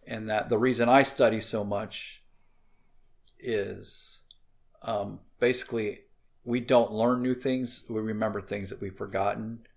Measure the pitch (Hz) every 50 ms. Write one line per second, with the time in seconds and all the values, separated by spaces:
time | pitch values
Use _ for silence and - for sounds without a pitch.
0 | _ - 120 110 110 110 107 107 - - 117 107 117 131 127 110 117 117 127 139
1 | 139 - - - 135 113 107 110 104 - - 110 104 104 101 101 107 104 - -
2 | - - - - _ _ _ _ _ _ _ _ _ _ _ _ _ _ _ -
3 | _ _ _ _ _ - _ _ - 127 113 104 98 98 98 98 98 - - -
4 | - - - - _ _ - _ _ _ _ _ _ _ _ _ - - 113 104
5 | 101 104 104 - - _ _ _ - 120 127 123 - - - 117 107 104 - -
6 | _ _ _ _ _ _ _ _ _ 120 120 127 120 - 135 120 117 107 110 107
7 | 113 120 127 123 123 127 127 123 - 135 131 131 127 120 - - - - 117 110
8 | 110 110 107 107 110 110 104 101 98 - 101 101 98 92 - - - 98 92 -
9 | - 98 98 95 98 101 101 110 110 110 117 113 - _ _